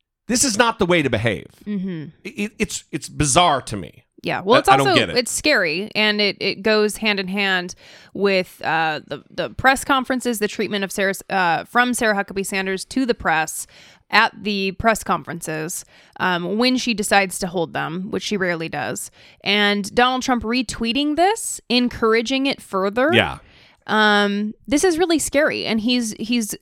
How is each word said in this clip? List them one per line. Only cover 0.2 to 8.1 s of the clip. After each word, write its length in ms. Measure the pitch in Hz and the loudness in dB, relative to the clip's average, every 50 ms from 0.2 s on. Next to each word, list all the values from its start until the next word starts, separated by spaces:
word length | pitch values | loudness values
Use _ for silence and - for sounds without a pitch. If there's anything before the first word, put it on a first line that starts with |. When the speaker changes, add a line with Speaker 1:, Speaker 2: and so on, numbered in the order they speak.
| _ | _
Speaker 1:
this 160 | - 240 - - | -2 0 0 2
is 140 | 262 190 | 2 2
not 220 | 208 240 233 220 - | 2 2 2 2 2
the 60 | 202 | 2
way 160 | 170 180 165 | 4 4 2
to 80 | 139 123 | 4 2
behave. 380 | 113 104 113 117 95 - - - - _ - | 0 0 0 0 -2 -2 -6 -14 -20 _ -10
Speaker 2:
Mm-hmm. 420 | 208 208 190 185 196 175 160 143 165 - _ - | -6 -6 -4 -4 -6 -6 -8 -10 -12 -16 _ -16
Speaker 1:
It, 260 | 202 - - 202 214 - - | -12 -6 -6 -6 -6 -2 -4
it's, 240 | 214 - - - - _ | -4 -4 -4 -10 -8 _
it's 160 | 160 151 - | -8 -8 -8
bizarre 540 | - 139 135 151 139 120 170 180 170 143 127 | -6 -2 -2 0 4 6 6 6 6 2 0
to 160 | - - 113 | -2 -6 -8
me. 260 | 98 80 - - - _ _ _ - - | -8 -8 -10 -16 -20 _ _ _ -10 -6
Speaker 2:
Yeah. 140 | - - - | -6 -6 -4
Well, 160 | 180 196 247 | 2 4 4
Speaker 1:
I, 40 | 294 | 4
Speaker 2:
it's 100 | - 392 | 6 6
Speaker 1:
I 80 | 392 | 6
don't 100 | - - | 6 6
Speaker 2:
also, 120 | 403 349 - | 4 4 4
Speaker 1:
get 80 | - 170 | 2 2
it. 80 | - | 0
Speaker 2:
it's 140 | 247 233 - - | -2 -2 -2 -6
scary, 580 | - - 302 277 214 180 160 151 180 214 - - | -2 2 2 2 2 2 0 -2 -4 -6 -4 0
and 260 | 208 214 214 208 208 | 0 2 2 2 2
it, 160 | 208 196 - - | 0 0 0 -2
it 240 | - 196 - - 196 | -4 -4 -4 -2 0
goes 320 | 220 214 214 214 214 - | 2 4 4 2 0 0
hand 240 | - 220 220 202 196 | -2 -2 -2 -2 -2
in 80 | 190 | -4
hand 480 | 185 190 208 202 196 190 180 175 180 - - - - - - - - | -4 -2 -2 0 0 0 -2 -2 -6 -12 -16 -20 -20 -20 -20 -20 -14